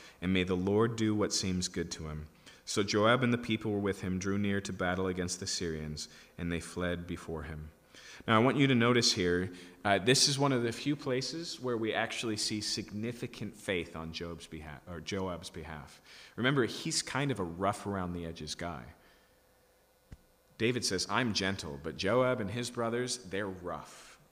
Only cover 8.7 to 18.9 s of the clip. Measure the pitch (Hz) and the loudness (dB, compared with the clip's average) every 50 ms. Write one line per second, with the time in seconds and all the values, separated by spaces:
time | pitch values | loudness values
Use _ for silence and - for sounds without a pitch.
8.7 | 135 117 117 120 120 120 110 - - 113 90 87 87 87 92 104 - - - - | 6 6 6 6 6 6 6 4 4 4 4 4 4 4 2 -2 -4 -10 -16 -18
9.7 | - - - 104 101 98 90 117 135 139 - 147 143 135 139 139 135 123 120 117 | -16 -2 2 4 4 6 6 6 6 8 6 4 4 2 2 2 4 2 2 0
10.7 | 113 - - 143 147 139 - 139 127 127 131 - - 165 170 - - - 123 127 | -2 -2 -2 -2 -2 -2 -2 -2 0 0 -2 -2 -6 -8 -8 -8 -10 -6 -4 -2
11.7 | 120 110 113 110 90 92 113 113 - - - 117 107 104 - - 113 107 104 - | 0 0 0 2 2 2 0 0 -2 -2 -2 -2 0 0 0 0 -2 -2 -2 -2
12.7 | - - 101 - 98 104 110 117 120 120 - 123 - - 117 104 - - - - | -4 -4 -4 -6 -6 -6 -6 -6 -6 -6 -8 -10 -8 -8 -8 -10 -10 -8 -4 -2
13.7 | 98 87 82 - - 80 80 82 82 - 85 85 85 80 - - 80 78 76 78 | 0 0 -2 -2 -6 -8 -8 -8 -8 -8 -8 -8 -8 -10 -12 -12 -12 -12 -12 -12
14.7 | 73 67 - - 87 82 76 - 101 95 95 92 87 82 87 - - 87 76 76 | -14 -14 -12 -12 -12 -10 -6 -4 -4 -2 -2 -2 -4 -6 -8 -10 -12 -12 -10 -10
15.7 | 80 73 67 65 - - - - - - - - - - 113 131 147 139 120 101 | -10 -12 -12 -14 -18 -20 -20 -20 -20 -20 -20 -12 -6 0 2 2 4 4 2 2
16.7 | - - - 165 151 - - - - 127 143 139 127 101 92 85 82 85 95 98 | 0 -4 -4 -2 -2 -2 -2 -2 -2 -2 0 0 0 -2 -2 -4 -2 0 0 0
17.7 | 101 - - 104 101 95 90 90 87 87 85 82 82 - 78 76 - - 85 85 | 0 0 -2 -4 -2 -2 -2 -2 -4 -4 -6 -6 -8 -8 -8 -8 -6 -6 -6 -6
18.7 | 82 67 58 76 | -6 -8 -10 -14